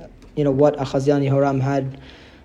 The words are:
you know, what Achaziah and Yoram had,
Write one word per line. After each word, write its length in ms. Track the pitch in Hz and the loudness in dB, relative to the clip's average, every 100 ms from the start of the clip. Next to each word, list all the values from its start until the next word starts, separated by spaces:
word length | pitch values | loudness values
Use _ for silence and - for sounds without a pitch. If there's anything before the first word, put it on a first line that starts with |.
| - - - - | -18 -20 -10 -2
you 80 | |
know, 60 | 143 | 0
what 280 | 131 147 143 | 4 2 2
Achaziah 380 | 131 135 135 143 | -4 0 0 0
and 80 | |
Yoram 380 | 139 139 139 135 | 2 2 2 0
had, 360 | 135 139 135 - - - - - | 0 -2 -4 -10 -20 -20 -20 -20